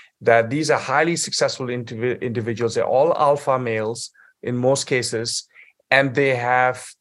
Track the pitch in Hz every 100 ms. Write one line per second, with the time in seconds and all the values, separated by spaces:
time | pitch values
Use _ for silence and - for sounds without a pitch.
0 | - _ 113 117 113 143 147 131 - 139
1 | 165 165 - - 139 - 127 123 117 113
2 | 123 - 120 117 110 107 117 117 - 123
3 | 156 - 143 143 - 131 123 113 107 117
4 | - _ _ _ - 123 127 135 - 131
5 | 113 113 113 - - - - _ - 135
6 | 139 120 139 123 120 127 127 123 - -